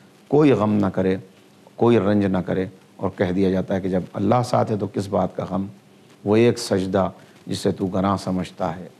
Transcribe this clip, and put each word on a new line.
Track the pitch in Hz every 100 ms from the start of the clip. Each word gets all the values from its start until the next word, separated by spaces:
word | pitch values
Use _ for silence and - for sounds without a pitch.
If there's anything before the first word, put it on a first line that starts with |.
| - _ -
कोई | 143 151
गम | 110 107
ना | 104 98
करे, | 90 92 95 - - _ _ - -
कोई | 117 117
रंज | 98 104
ना | 101 92
करे। | 90 90 92 - _ -
और | 95 -
कह | 95
दिया | 90 95
जाता | 92 87
है | 95
कि | 95
जब | 92 85
अल्लाह | 107 101 123
साथ | 117 113 107
है | 107
तो | 101
किस | - 101
बात | 98 90 -
का |
गम, | - 92 98 - _ - - - 101
वो | 107
एक | 120 117
सजदा | - 98 95 98 95 - - - -
जिसे | 98 104
तू | 92 98
गुनाह | 95 98 95
समझता | - 92 87 - 92
है | 92 85